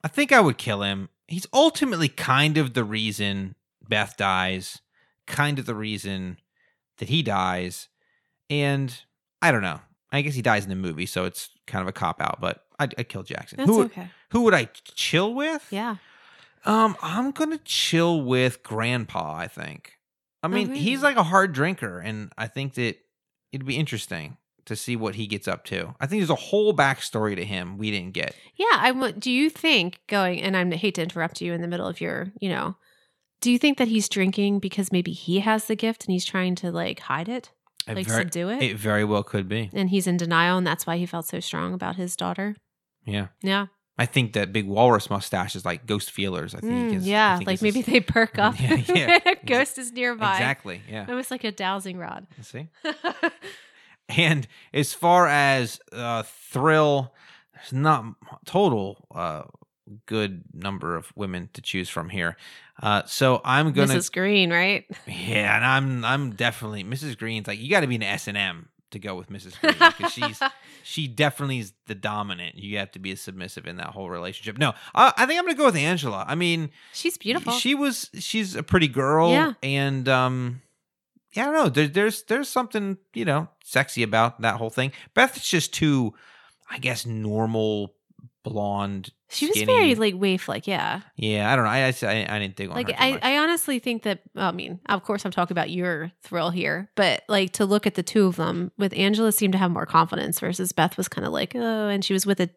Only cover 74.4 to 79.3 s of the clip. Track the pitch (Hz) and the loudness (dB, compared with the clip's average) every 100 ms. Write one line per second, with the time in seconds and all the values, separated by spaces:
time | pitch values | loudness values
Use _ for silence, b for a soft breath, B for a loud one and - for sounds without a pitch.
74.4 | 110 107 147 - B - 254 - 254 339 | -12 -2 -2 -2 B 6 6 6 2 2
75.4 | 359 277 285 170 151 180 139 98 - 151 | 0 4 4 4 0 0 -2 -6 -4 -2
76.4 | 175 165 147 B B - 339 - 208 247 | 0 0 -4 B B -6 -6 -4 -4 -4
77.4 | - 240 247 277 285 233 - - - 220 | -2 -2 0 0 0 -2 -10 -10 -4 -2
78.4 | 196 - - 185 151 127 131 160 170 | -2 -6 2 4 4 2 2 6 6